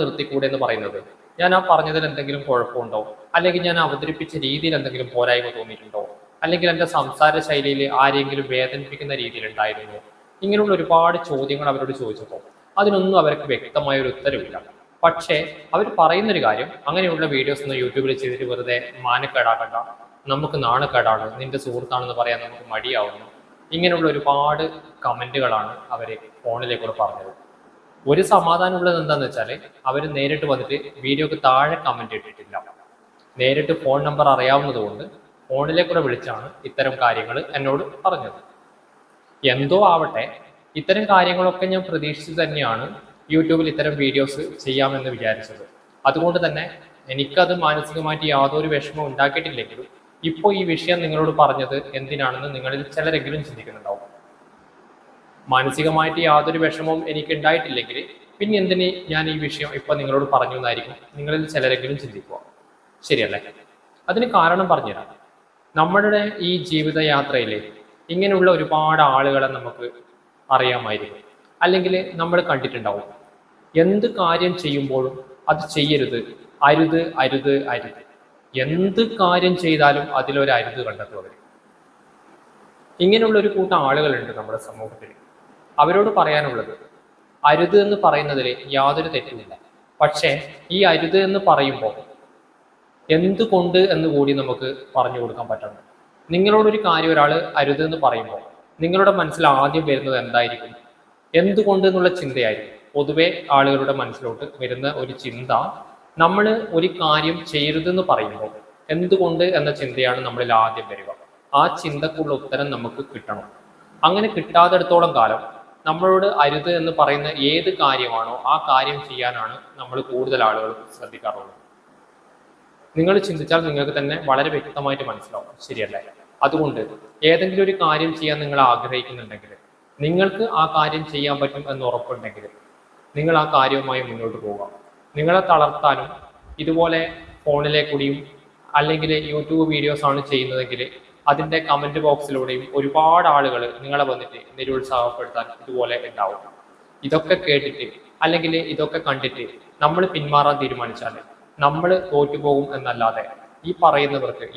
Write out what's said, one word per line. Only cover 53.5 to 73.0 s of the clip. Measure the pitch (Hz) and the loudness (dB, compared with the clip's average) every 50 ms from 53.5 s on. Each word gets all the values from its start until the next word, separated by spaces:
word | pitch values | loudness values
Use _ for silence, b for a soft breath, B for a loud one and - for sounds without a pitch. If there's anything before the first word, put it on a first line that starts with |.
| - 113 107 110 110 107 - 101 101 101 - - - - - - _ _ _ _ _ _ _ _ _ _ - - - _ _ _ - _ _ _ _ _ - - | -14 -16 -16 -18 -18 -12 -8 -8 -8 -8 -10 -18 -20 -20 -20 -20 _ _ _ _ _ _ _ _ _ _ -20 -20 -20 _ _ _ -20 _ _ _ _ _ -6 0
മാനസികമായിട്ട് | 131 131 131 139 135 160 151 160 156 156 156 160 160 170 | 2 2 2 2 -2 0 0 0 2 2 0 0 0 0
യാതൊരു | 170 160 151 151 147 165 160 165 | 2 4 4 4 2 2 0 0
വിഷമവും | 160 156 160 - 160 160 160 165 160 - | 0 0 -2 -2 -4 -2 -2 -2 -2 -6
എനിക്ക് | 151 151 151 - 160 | -6 -6 -4 -4 -4
ഉണ്ടായിട്ടില്ലെങ്കിൽ | 151 147 156 160 165 - 123 127 120 117 117 120 135 170 - - - - _ _ - | 0 2 2 2 2 0 -4 -6 -6 -6 -6 -8 -10 -12 -12 -16 -20 -20 _ _ -6
പിന്നെ | 208 214 214 202 | -2 0 0 2
എന്തിന് | 185 180 185 185 180 180 185 185 - 160 | 2 2 2 2 0 0 -2 -6 -8 -4
ഞാൻ | 156 156 160 160 | -4 -2 -2 -2
ഈ | 156 156 151 | -4 -4 -6
വിഷയം | 143 - - 151 143 - 143 | -6 -6 -8 -10 -8 -8 -8
ഇപ്പം | - - 151 147 | -2 -2 -2 -2
നിങ്ങളോട് | 139 135 131 139 139 139 | 0 0 0 0 2 4
പറഞ്ഞു | 139 127 123 120 127 127 | 2 2 2 2 -2 -4
എന്നായിരിക്കും | 123 120 117 117 117 123 127 - - - - | -4 -2 -4 -4 -6 -12 -14 -18 -20 -20 -16
നിങ്ങളിൽ | 143 143 151 156 156 156 156 - | -10 -6 -4 -2 -2 -4 -2 -2
ചിലരെങ്കിലും | 147 131 127 127 123 127 135 143 135 | 0 2 2 0 0 -2 -6 -8 -8
ചിന്തിക്കുക. | 143 120 104 98 - - 95 - - - _ _ _ _ _ _ _ _ _ _ - | -8 -12 -14 -14 -14 -14 -16 -16 -16 -18 _ _ _ _ _ _ _ _ _ _ -4
ശരിയല്ലേ? | - 151 120 110 101 101 98 - 90 - - - _ _ _ _ _ _ _ - - | -2 0 0 0 -2 -4 -6 -8 -12 -20 -20 -20 _ _ _ _ _ _ _ -6 -2
അതിന് | 185 226 247 | 0 0 0
കാരണം | 233 - 190 160 165 175 190 190 175 | 2 4 4 4 6 4 2 2 2
പറഞ്ഞുതരാം. | 165 139 127 107 98 98 - - - _ _ _ _ _ _ _ _ _ _ _ - | 2 0 0 -4 -8 -10 -12 -16 -20 _ _ _ _ _ _ _ _ _ _ _ 0
നമ്മളുടെ | 156 160 175 185 202 202 208 208 208 208 208 208 - 175 175 | 0 0 2 4 2 4 4 2 2 0 -2 -6 -4 -4 -2
ഈ | 180 175 - - | -2 -2 -2 -2
ജീവിതയാത്രയിൽ | 156 156 151 156 151 160 156 151 143 139 139 139 139 127 117 110 107 104 107 104 - - - _ _ _ _ - 170 | -2 0 0 0 0 0 2 2 2 2 0 0 0 -2 -2 -2 -4 -6 -8 -10 -18 -20 -20 _ _ _ _ -6 -2
ഇങ്ങനെയുള്ള | 180 196 196 196 185 185 185 175 | 0 2 2 4 4 6 6 4
ഒരുപാട് | 156 156 156 160 156 156 156 156 156 | 4 2 0 0 2 2 2 4 6
ആളുകളെ | 151 139 131 135 139 139 139 135 135 135 135 | 6 6 6 4 4 4 2 2 0 0 -2
നമുക്ക് | 127 120 117 - - 120 120 - 120 - _ _ _ _ _ _ _ _ - 135 | -6 -10 -12 -12 -12 -12 -12 -12 -16 -20 _ _ _ _ _ _ _ _ 2 4
അറിയാമായിരിക്കും, | 127 127 127 123 123 117 107 107 104 104 104 - - - - _ _ _ _ _ - | 4 4 4 0 0 -2 -4 -6 -6 -6 -10 -14 -18 -20 -20 _ _ _ _ _ 0
അല്ലെങ്കിൽ | 170 180 185 185 180 185 185 185 190 185 165 | 2 4 4 2 2 0 0 -2 -2 -4 -6
നമ്മൾ | 165 165 175 175 175 | -4 -2 2 2 0
കണ്ടിട്ടുണ്ടാവും. | 170 170 147 131 127 131 - 120 110 104 101 101 | 2 2 -2 -2 -2 -6 -6 -4 -4 -4 -4 -6